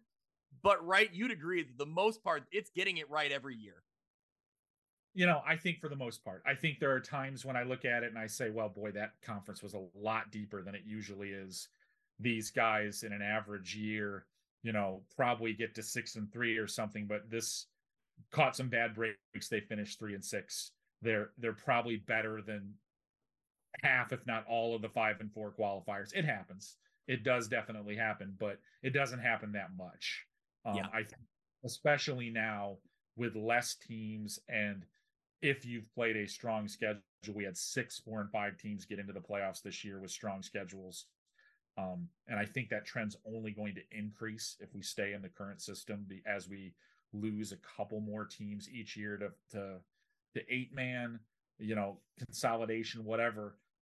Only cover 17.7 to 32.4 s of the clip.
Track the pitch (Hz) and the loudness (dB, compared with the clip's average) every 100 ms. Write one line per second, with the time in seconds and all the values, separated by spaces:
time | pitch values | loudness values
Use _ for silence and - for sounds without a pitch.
17.7 | _ _ _ _ - - 151 135 - 131 | _ _ _ _ -20 -2 6 6 6 2
18.7 | 117 117 110 113 101 _ 107 - 107 - | 4 4 2 0 -2 _ -8 0 0 0
19.7 | 110 101 - 107 98 - 104 - - - | -2 -2 -4 -4 -4 -2 -4 -4 -6 -8
20.7 | - _ _ 117 107 104 - 117 98 - | -12 _ _ 2 2 0 -2 -4 0 2
21.7 | 120 117 110 - 110 110 110 104 104 98 | 4 4 0 0 0 0 -2 -4 -6 -6
22.7 | 104 _ _ _ _ _ _ _ _ _ | -12 _ _ _ _ _ _ _ _ _
23.7 | - 143 127 120 123 120 113 107 113 117 | 2 6 6 6 0 -2 -2 2 2 2
24.7 | 113 110 120 110 104 107 107 104 107 104 | 0 0 2 2 2 -4 -6 -6 0 0
25.7 | 98 90 101 101 196 151 104 90 95 - | 0 -2 -4 -2 0 2 0 -4 -12 -14
26.7 | - _ _ - 131 120 123 110 117 107 | -16 _ _ -2 2 4 4 4 0 0
27.7 | 107 104 104 110 104 98 95 104 101 - | -6 -4 0 0 0 -4 -2 -2 -2 -10
28.7 | _ 131 139 131 123 117 110 107 101 90 | _ 0 4 2 2 2 2 2 -2 -4
29.7 | 92 90 - - - - _ _ _ 113 | -6 -10 -6 -6 -6 -8 _ _ _ -2
30.7 | 101 92 110 107 - - _ _ _ 120 | 0 0 -2 -4 -8 -20 _ _ _ -8
31.7 | - 147 143 - 127 117 113 | 2 4 4 4 -2 0 0